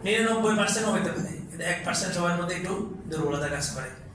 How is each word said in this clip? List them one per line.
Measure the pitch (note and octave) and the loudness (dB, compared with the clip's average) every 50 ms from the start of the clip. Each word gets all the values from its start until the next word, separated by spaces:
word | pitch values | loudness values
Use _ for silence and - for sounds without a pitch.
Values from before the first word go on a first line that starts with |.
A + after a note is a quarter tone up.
| G3+ | 2
নিরানব্বই | G3 G#3+ A3+ A3 A3+ A3+ A3+ A3 G#3+ G#3+ G#3 | 2 2 4 4 4 4 4 4 4 4 4
পার্সেন্টও | G3+ G3 - A3 G#3+ A3 | 4 2 2 2 2 2
হইতে | G3+ - - F3 | 2 2 2 0
পারে, | - - - - | 0 -2 -4 -4
কিন্তু | - - - - - E3+ E3+ | -4 -8 -8 -10 -8 -6 -2
এক | E3+ E3+ - - | -2 -2 -2 0
পার্সেন্ট | F3 - - - F#3 F3 | -2 0 0 0 0 0
সবার | F3 F3 E3+ F3 F3 F3 | 2 2 2 2 2 0
মধ্যে | F3 F3+ | 0 -2
একটু | E3+ F3+ F#3+ G3 G3+ G#3+ - - - - | -2 -2 -2 -2 -2 -2 -4 -6 -8 -8
দুর্বলতা | - D#3 D#3 D#3 C#3+ C#3+ C#3+ D3+ C#3+ | -6 -2 0 0 0 0 0 -2 -2
কাজ | C#3+ C#3+ - - | -2 -2 -2 -4
করে। | - C3+ - - - - - - | -4 -6 -8 -8 -10 -12 -16 -16